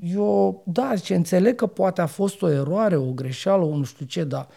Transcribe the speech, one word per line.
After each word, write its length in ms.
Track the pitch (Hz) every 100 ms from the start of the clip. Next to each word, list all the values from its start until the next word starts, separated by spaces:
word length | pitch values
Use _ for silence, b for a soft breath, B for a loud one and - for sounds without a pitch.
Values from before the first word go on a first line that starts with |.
eu, 640 | 170 196 208 202 196 190 -
da, 300 | 165 269 208
zice, 200 | - 185
„înțeleg 400 | 165 180 208 240
că 120 | 220
poate 340 | - 190 180
a 40 | 170
fost 360 | - 196 196
o 80 | 175
eroare, 480 | 139 139 190 220 160
o 140 | 131
greșeală, 520 | 127 131 127 196 196
o 120 | 160 147
nu 80 |
știu 220 | 131 - 131
ce, 180 | 175
dar 240 | 156 135 135